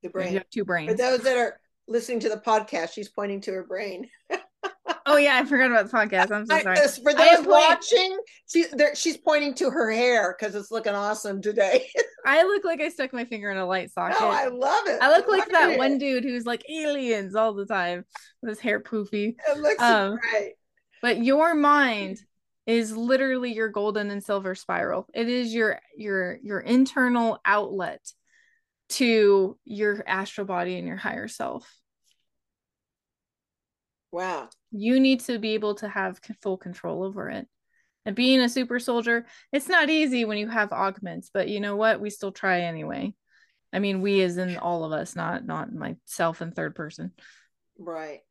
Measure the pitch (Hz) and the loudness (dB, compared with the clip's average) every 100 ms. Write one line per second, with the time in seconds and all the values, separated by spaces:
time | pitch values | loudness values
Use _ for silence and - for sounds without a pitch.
0 | 180 185 185 190 - - 196 175 156 - | -8 -6 -2 -2 -4 -6 -2 -2 0 0
1 | 247 254 247 254 233 - _ _ - 233 | 2 2 2 2 0 -2 _ _ -4 -4
2 | 233 240 214 214 233 220 220 190 165 - | -2 -2 -2 -2 2 2 2 -4 -4 -8
3 | 202 - 202 196 196 190 180 185 208 180 | -10 -6 -6 -6 -6 -8 -8 -8 -8 -10
4 | 240 _ _ - - _ 381 - - 311 | -14 _ _ -8 -8 _ -12 -10 -8 -4
5 | - 294 285 262 277 277 262 233 202 233 | 4 6 6 4 2 2 4 4 2 0
6 | 208 190 185 208 220 320 202 185 285 285 | 2 2 2 0 2 2 4 4 4 4
7 | 254 285 320 339 330 294 311 339 - 453 | 2 6 10 8 8 8 8 4 4 2
8 | 370 381 453 - _ 330 339 269 294 294 | 2 -2 -10 -18 _ 0 0 2 2 2
9 | 339 294 - 302 285 - 269 269 220 220 | -4 -2 0 2 0 -2 -2 0 0 2
10 | 247 240 185 180 214 202 196 226 220 202 | 4 4 2 -2 -6 -6 -6 -6 -4 -2
11 | 202 214 208 196 208 214 196 - - - | -2 -4 -6 -6 -4 2 4 4 2 -2
12 | 453 - - 294 370 403 392 330 302 - | -2 -2 2 4 4 4 0 -2 -4 -4
13 | 269 247 240 226 202 196 185 190 180 - | -6 -6 -8 -6 -6 -4 -2 -2 -4 -4
14 | 175 415 440 294 269 247 269 381 403 - | -2 0 2 0 -2 -2 0 0 0 2
15 | 262 320 466 392 415 359 311 285 269 277 | 6 6 6 0 4 4 4 4 2 0
16 | 285 254 254 247 233 233 - 311 302 285 | 0 -2 -2 -4 -4 -6 -6 -6 -4 -2
17 | 254 220 196 202 226 202 196 202 175 175 | -2 -2 -2 0 0 -2 -6 -4 -2 -6
18 | - - - _ 233 214 247 208 - 220 | -10 -20 -20 _ -12 -6 -2 -4 -2 -6
19 | 202 208 208 233 311 294 294 415 240 220 | -4 -4 -4 -4 -2 0 0 2 4 4
20 | 196 220 233 220 202 - _ _ _ _ | 2 -2 -2 -2 -4 -12 _ _ _ _
21 | 240 226 233 277 320 320 294 294 269 214 | -2 0 2 4 4 4 4 4 4 0
22 | 190 196 _ _ _ _ - 233 220 220 | -6 -10 _ _ _ _ 0 0 0 -4
23 | 233 262 269 254 247 220 220 214 208 208 | 0 2 2 -2 -4 -4 -4 -2 -2 -2
24 | 208 202 196 202 190 185 - 175 - - | -4 -8 -4 -4 -4 -10 -6 -4 -2 -4
25 | 202 - 233 247 240 226 220 - _ - | -6 -6 -4 -2 -4 0 0 -2 _ -14
26 | 214 196 180 - 208 196 - 247 262 - | -6 -4 -4 -8 -8 -8 0 2 2 2
27 | 247 240 226 - - 208 208 196 170 - | 0 2 0 -2 0 0 0 -6 -8 -10
28 | - _ _ _ _ _ _ _ _ - | -18 _ _ _ _ _ _ _ _ 0
29 | 247 226 208 196 190 - - 202 208 208 | 2 6 6 6 4 -4 -14 -4 -2 -2
30 | - 190 196 - 196 180 175 180 175 185 | -4 -4 -4 -8 -6 -4 -4 -6 -8 -8
31 | 208 - 214 - - - - _ _ _ | -8 -8 -12 -8 -8 -8 -14 _ _ _
32 | _ _ _ _ _ _ _ _ _ _ | _ _ _ _ _ _ _ _ _ _
33 | _ _ _ _ _ _ _ _ _ _ | _ _ _ _ _ _ _ _ _ _
34 | _ 170 185 165 120 _ _ 214 214 262 | _ -8 -6 -6 -10 _ _ -6 2 4
35 | 269 262 - 233 220 214 214 208 208 196 | 4 2 -2 -6 -4 -2 -2 -6 -8 -6
36 | 190 185 - 220 202 185 180 180 170 160 | -6 -8 -16 -10 -6 -6 -8 -12 -8 -8
37 | 190 196 - - - _ _ _ _ _ | -8 -8 -10 -10 -12 _ _ _ _ _
38 | - 202 247 262 240 254 247 247 240 233 | -10 -2 2 4 2 0 -4 -4 -2 -4
39 | 233 233 233 - _ 285 277 359 294 320 | 0 -2 -4 -20 _ -6 0 2 4 2
40 | 302 254 226 208 208 226 208 - 196 190 | 2 0 -2 -4 -4 -2 -2 -2 -4 -4
41 | 180 170 - 202 - 208 208 202 220 220 | -10 -12 -8 -4 -4 -4 -6 0 0 0
42 | 208 202 196 190 190 180 170 165 151 - | -4 -8 -12 -6 -2 -2 -2 -8 -10 -8
43 | 190 - _ _ _ _ _ 185 202 190 | -8 -10 _ _ _ _ _ -4 -2 -2
44 | 196 196 185 175 180 175 170 170 160 156 | 0 2 2 0 -4 -4 -4 -4 -4 -6
45 | 165 170 165 170 165 160 - - 151 170 | -6 -8 -6 -6 -8 -8 -8 -10 -10 -12
46 | _ - 165 165 165 165 160 - 156 - | _ -4 -4 -4 -10 -8 -8 -8 -14 -12
47 | 175 _ - _ _ _ _ _ 170 165 | -14 _ -20 _ _ _ _ _ -14 -12
48 | 156 147 _ | -12 -16 _